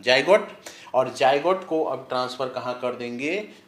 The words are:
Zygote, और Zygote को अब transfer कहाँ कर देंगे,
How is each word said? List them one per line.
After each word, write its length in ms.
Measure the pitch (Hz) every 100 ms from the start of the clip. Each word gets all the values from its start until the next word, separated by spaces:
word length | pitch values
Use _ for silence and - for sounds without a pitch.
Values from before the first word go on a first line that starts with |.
Zygote, 480 | 117 135 143 214 - - - - -
और 200 | 127 127
Zygote 520 | - 135 143 165 185 -
को 160 | 160 -
अब 200 | 131 -
transfer 400 | 127 123 - 127
कहाँ 280 | 123 123 123
कर 140 | 123 123
देंगे, 520 | 120 120 147 196 214 -